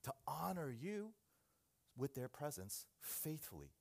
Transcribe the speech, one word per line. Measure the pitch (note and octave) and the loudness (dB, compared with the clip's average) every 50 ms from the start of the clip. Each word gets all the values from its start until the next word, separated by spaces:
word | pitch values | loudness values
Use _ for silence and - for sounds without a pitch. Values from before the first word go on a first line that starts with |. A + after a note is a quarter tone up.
| - | -2
to | C3 - - - | -4 -4 -2 0
honor | - C#3 D#3 E3 F3+ F#3+ F3+ D#3+ C#3 | 0 2 4 4 4 4 4 2 2
you | B2 A2+ C3+ F#3+ G#3+ G#3 G#3 A3 A3+ _ _ _ _ _ _ _ _ _ _ _ _ _ _ _ - | 0 0 0 0 2 0 0 -2 -6 _ _ _ _ _ _ _ _ _ _ _ _ _ _ _ -2
with | A#2+ B2+ C#3 - | 0 0 0 2
their | C3 B2 B2+ | -2 -2 -2
presence | - - D3 D3 C#3 - F#2+ G2+ - - - - _ _ | -2 -2 -2 0 0 0 -2 -2 -2 -4 -4 -8 _ _
faithfully | - - - - - D#3 D#3 D3+ - - G2 D#2 C#2+ C#2+ - _ | -4 -2 0 0 2 0 0 -2 -4 -6 -8 -8 -8 -10 -12 _